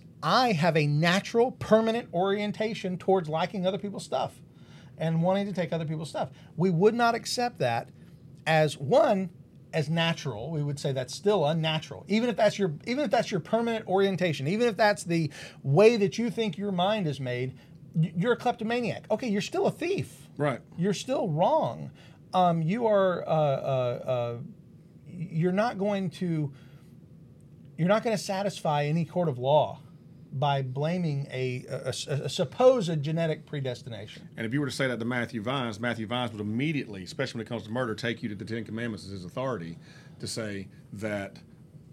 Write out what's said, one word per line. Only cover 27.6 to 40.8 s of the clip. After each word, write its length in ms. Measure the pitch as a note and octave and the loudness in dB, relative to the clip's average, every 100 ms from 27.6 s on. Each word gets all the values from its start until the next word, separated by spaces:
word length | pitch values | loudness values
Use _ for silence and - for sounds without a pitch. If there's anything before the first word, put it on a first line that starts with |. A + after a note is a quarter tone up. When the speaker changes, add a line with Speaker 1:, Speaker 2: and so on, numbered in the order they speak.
| - - | -16 -2
Speaker 1:
you're 100 | E3+ | 2
not 160 | G#3+ | 4
gonna 140 | A#3 G#3 | 2 -2
satisfy 680 | - F#3+ G3+ F#3 E3+ D3 D3 | -2 -4 -4 -2 0 0 2
any 200 | D#3+ D#3+ | 0 0
court 220 | F3+ E3+ | 0 -2
of 80 | B2 | 0
law 420 | B2+ D3+ A2 - - - - - - | 2 4 4 -2 -16 -20 -20 -20 -12
by 280 | C3+ D3 C#3 | -2 0 0
blaming 680 | C3 B2+ D3+ F3+ E3+ C#3 C#3 | -2 -4 -2 -2 -2 -2 -4
a, 340 | B2+ C3 B2 - | -4 -4 -4 -6
a, 240 | C3 - A#2+ - | -8 -6 -6 -4
a, 40 | C#3+ C#3+ | -4 -2
a 40 | |
supposed 720 | - E3 - B3+ C4 E3+ D#3+ | -2 -4 4 6 6 2 -2
genetic 440 | C#3+ D#3+ E3 D#3 - | -2 0 0 -2 -6
predestination. 840 | D3+ C3 A#2+ - A2 G#2 - - - | -6 -4 -6 -10 -12 -12 -16 -16 -6
Speaker 2:
And 100 | A2+ | -4
if 80 | |
you 60 | C3+ | -2
were 60 | C#3 | -2
to 60 | |
say 140 | A2 C3+ | -2 -2
that 120 | A#2+ | -2
to 60 | A2+ | -2
Matthew 360 | B2 A2+ A#2 | -2 -4 -4
Vines, 380 | G2+ C3+ A#2+ G2+ | -4 -4 -4 -4
Matthew 280 | A#2+ A2 G#2+ | -4 -4 -4
Vines 260 | B2 B2 | -4 -4
would 80 | A2 | -6
immediately, 600 | G#2 A2 D3+ D3+ A2+ G2 | -4 -2 -2 -2 -4 -10
especially 360 | F2+ - C3 A#2 | -10 -6 -6 -6
when 80 | G#2+ | -8
it 20 | |
comes 140 | A#2 | -8
to 80 | G#2 | -6
murder, 240 | A#2 B2 G#2 | -4 -4 -4
take 260 | A#2+ A#2 | -4 -4
you 60 | A2+ | -6
to 80 | G2+ | -8
the 80 | |
Ten 220 | F2+ A2+ G#2+ | -8 -8 -8
Commandments 400 | G#2+ A#2 G#2 F#2 | -8 -8 -8 -10
as 60 | |
his 120 | G2 | -12
authority 540 | F2+ B2+ C3 A2 E2 E2+ - - - - | -10 -6 -6 -6 -8 -12 -18 -20 -20 -12
to 80 | A2 | -10
say 400 | - G#2+ G2+ F#2+ - | -6 -6 -8 -10 -16